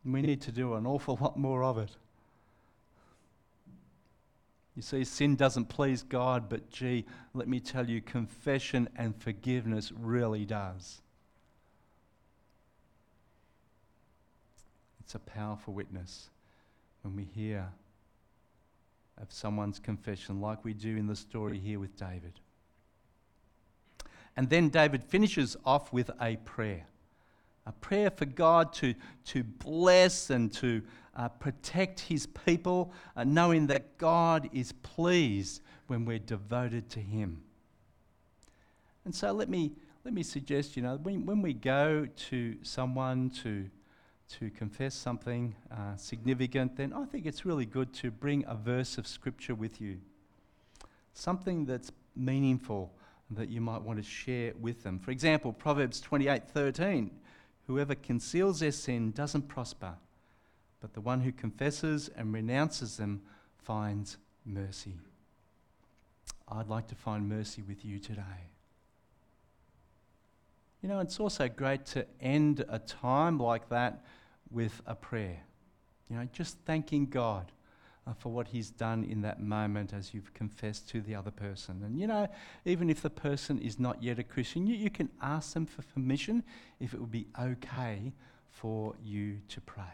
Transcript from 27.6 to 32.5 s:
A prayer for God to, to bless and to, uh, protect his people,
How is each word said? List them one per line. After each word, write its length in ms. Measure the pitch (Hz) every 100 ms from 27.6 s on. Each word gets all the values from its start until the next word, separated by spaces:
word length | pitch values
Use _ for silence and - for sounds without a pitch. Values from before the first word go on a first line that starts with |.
| -
A 60 |
prayer 380 | - - 202 208
for 140 | 185
God 480 | 143 127 165 170 160
to, 220 | - 135 117 - - -
to 180 | 135
bless 840 | 113 - - 160 180 180 180 180 -
and 200 | 127 113
to, 280 | - 127 113 104 - -
uh, 140 | - 120
protect 720 | - 143 - - 175 190 185
his 260 | - 156 -
people, 640 | - -